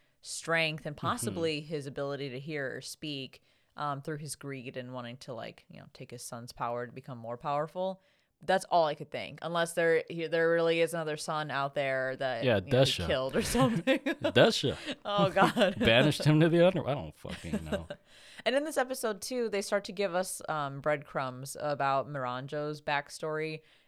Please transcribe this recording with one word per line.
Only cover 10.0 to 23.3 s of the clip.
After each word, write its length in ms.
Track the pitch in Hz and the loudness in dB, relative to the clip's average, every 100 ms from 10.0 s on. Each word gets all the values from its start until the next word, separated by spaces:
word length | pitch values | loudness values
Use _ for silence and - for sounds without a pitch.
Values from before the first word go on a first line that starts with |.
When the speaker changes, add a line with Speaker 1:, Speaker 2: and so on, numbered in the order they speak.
| - | 2
Speaker 1:
he, 180 | 170 160 | -6 -2
there 240 | 165 165 | 2 4
really 280 | 170 165 165 | 4 4 4
is 120 | 165 | 2
another 240 | 165 156 151 | 0 -4 -4
son 320 | - 156 151 | -4 -4 -2
out 240 | 135 139 | -2 -2
there 420 | 147 135 131 131 131 | -2 0 0 -2 -2
that, 260 | 135 120 | -2 0
Speaker 2:
Yeah, 120 | 127 104 | 2 2
Speaker 1:
you 40 | |
know, 40 | 95 | 4
he 60 | |
Speaker 2:
Desha. 360 | 120 131 - 87 | 4 4 4 0
Speaker 1:
killed 280 | 139 131 - | 0 0 0
or 60 | |
<laughs> 20 | |
something. 560 | - 233 262 220 247 277 277 320 | 0 4 4 4 2 0 0 -2
Speaker 2:
<laughs> 180 | 311 | 2
Desha. 440 | - 190 - 135 - 302 - | 6 6 6 0 -2 -6 -8
Speaker 1:
Oh, 260 | - 202 196 | -4 2 2
God. 440 | 185 196 226 196 196 | 6 4 6 2 4
<laughs> 40 | |
Speaker 2:
Banished 440 | 214 117 139 - | 6 8 6 4
him 160 | 151 156 | 4 6
to 80 | 165 | 6
the 160 | 170 175 | 8 6
under-, 200 | 175 123 | 6 0
I 60 | |
don't 240 | 143 156 - | -2 -4 -12
fucking 500 | - - 170 - 80 | -12 -10 -6 -6 -4
know. 160 | 82 82 | -6 -6
Speaker 1:
<laughs> 60 | - _ - - - - | -14 _ -20 -20 -6 0
And 100 | 262 | 0
in 80 | |
this 140 | 311 285 | 0 0
episode, 440 | 254 262 226 202 | -2 -2 -4 -4
too, 280 | - 254 226 | -4 -2 -2
they 120 | 196 | -2
start 220 | 196 202 202 | 0 -2 -2
to 60 | |
give 240 | 190 196 170 | -4 -2 0
us, 260 | - - - | -2 -6 -6
um, 320 | 156 139 139 | -4 -4 -4
breadcrumbs 800 | 147 147 135 160 131 127 135 - | -2 -2 -2 -6 -4 -6 -12 -6
about 480 | 147 143 139 135 131 | -4 0 2 2 0
Miranjo's 720 | 147 127 123 139 151 147 151 | -4 -4 -6 -6 -6 -6 -6
backstory. 800 | 156 143 143 - 156 | -2 -2 -2 -8 -6